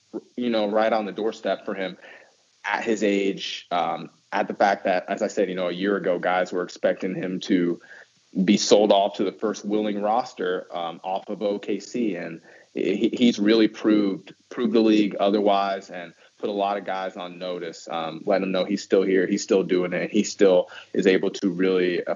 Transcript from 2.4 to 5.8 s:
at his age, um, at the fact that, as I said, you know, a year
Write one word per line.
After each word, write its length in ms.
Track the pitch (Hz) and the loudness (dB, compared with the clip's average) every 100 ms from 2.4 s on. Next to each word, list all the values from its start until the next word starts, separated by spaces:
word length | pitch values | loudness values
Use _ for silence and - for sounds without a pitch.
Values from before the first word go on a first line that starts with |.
| _ _ | _ _
at 180 | 98 104 | -4 -4
his 200 | - 107 | -2 0
age, 640 | 101 98 98 87 - - - | 2 2 0 -2 -8 -10 -4
um, 380 | 87 82 82 82 _ _ | -2 -2 -4 -10 _ _
at 160 | 101 104 | -4 -4
the 60 | |
fact 300 | 101 104 101 | 2 2 2
that, 200 | 98 92 - | 0 -2 -2
as 140 | 101 | -4
I 60 | 104 | -2
said, 220 | - 92 | 0 -2
you 40 | |
know, 140 | 92 90 | -2 -4
a 40 | |
year 240 | 87 | -2